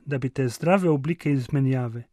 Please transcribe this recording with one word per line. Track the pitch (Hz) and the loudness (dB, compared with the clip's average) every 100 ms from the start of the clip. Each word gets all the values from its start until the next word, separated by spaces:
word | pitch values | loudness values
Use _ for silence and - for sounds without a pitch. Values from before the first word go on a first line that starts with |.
| - | -6
da | 143 | -4
bi | 131 | -4
te | - 127 | -2 -2
zdrave | - 160 196 180 | 0 2 2 4
oblike | 147 143 170 147 | 2 0 -2 0
izmenjave, | 139 120 139 131 131 120 117 - | 0 0 0 2 0 -2 -8 -14